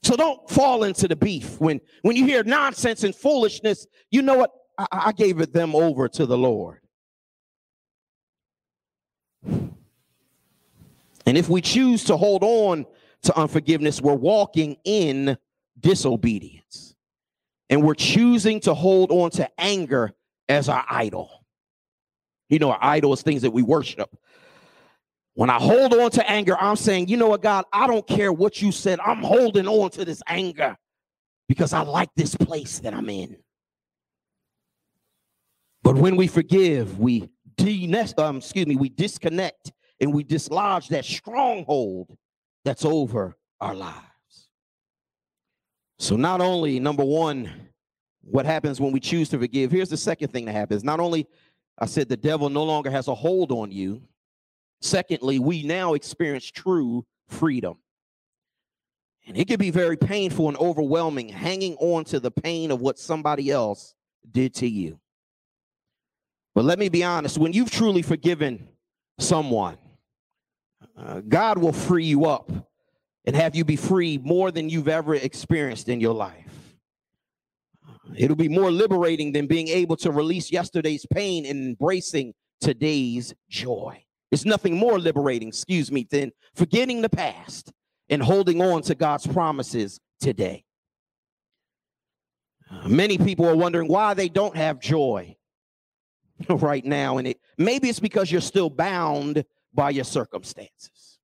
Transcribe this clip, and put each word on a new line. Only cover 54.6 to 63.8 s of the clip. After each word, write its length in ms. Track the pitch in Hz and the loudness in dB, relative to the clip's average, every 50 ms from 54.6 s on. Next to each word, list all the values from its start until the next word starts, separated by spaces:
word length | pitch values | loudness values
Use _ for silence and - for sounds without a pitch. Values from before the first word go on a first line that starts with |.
| _ _ _ _ | _ _ _ _
Secondly, 580 | - - - 190 - _ 170 - 123 135 135 135 | -6 -2 -2 -2 -2 _ -6 -4 -2 -2 0 0
we 240 | 123 143 180 160 147 | 0 0 -2 -2 -4
now 320 | 143 165 185 185 175 160 | -4 -4 -4 -2 -2 -2
experience 560 | 147 - - - _ 175 151 143 131 - - | -2 -4 -8 -6 _ -4 -4 -4 -8 -10 -14
true 540 | _ - - 190 185 170 139 120 117 123 117 _ _ _ _ _ | _ -10 -2 0 0 0 0 -2 -4 -6 -8 _ _ _ _ _
freedom. 500 | - - - 160 139 123 101 87 85 _ _ _ _ _ _ _ _ _ _ _ _ _ _ _ _ _ _ _ _ _ _ _ _ _ _ _ _ _ _ | -6 -2 -2 0 0 -2 -4 -6 -10 _ _ _ _ _ _ _ _ _ _ _ _ _ _ _ _ _ _ _ _ _ _ _ _ _ _ _ _ _ _
And 100 | - - | -12 -4
it 100 | 101 175 | -4 -2
can 120 | 196 247 202 | 0 0 0
be 120 | 196 185 | 0 0
very 260 | 156 180 180 170 170 | 0 0 0 0 2
painful 520 | 151 - - 196 208 196 180 139 - 160 156 | 0 0 0 0 -2 -2 -2 -2 -2 -2 -2
and 80 | 143 | 0
overwhelming 720 | 135 156 175 165 147 151 135 151 165 170 160 147 135 120 110 | -2 -2 -2 0 -2 -2 0 0 0 0 -2 -4 -6 -8 -10
hanging 480 | 101 90 98 165 190 190 190 185 165 | -12 -10 -8 -8 -6 -4 -6 -6 -4
on 280 | 135 151 170 175 160 156 | -2 -2 0 0 -2 -4
to 160 | - - 139 | -4 -6 -4
the 100 | 120 123 | -4 -4
pain 400 | - - - 165 170 165 160 156 | -6 -4 -6 -4 -4 -4 -2 -2
of 100 | 139 123 | -4 -2
what 180 | 120 139 135 - | -2 -4 -4 -4
somebody 520 | - - 165 156 147 147 151 139 139 139 | -6 -8 -6 -4 -2 -2 -2 -2 -2 -2
else 440 | 143 135 117 107 101 - | -2 0 -2 -2 -4 -8